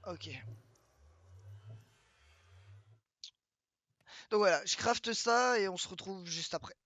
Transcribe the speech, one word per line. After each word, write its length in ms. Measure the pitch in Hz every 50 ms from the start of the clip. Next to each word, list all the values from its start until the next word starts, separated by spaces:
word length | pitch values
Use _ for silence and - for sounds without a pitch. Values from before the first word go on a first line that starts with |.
| - 190
ok. 200 | 175 156 - 101 - - - 110 - - _ - _ _ _ _ _ _ - - _ _ _ - 92 95 101 101 101 101 101 107 113 - - _ _ _ _ _ _ _ _ _ _ _ _ - - - 95 101 - - _ _ - _ _ _ _ _ - - _ _ _ _ _ _ _ _ _ _ _ _ _ _ _ - - - - _
Donc 100 | 214 208
voilà, 220 | 208 190 165 147 -
je 100 | - -
crafte 380 | - - 254 240 - - 233 226
ça 440 | - - 233 233 240 247 247 247 226
et 100 | 196 190
on 80 | 180 175
se 100 | - -
retrouve 380 | 190 - - 190 190 185 175
juste 260 | 170 165 170 165 -
après. 240 | - 160 - - - _ _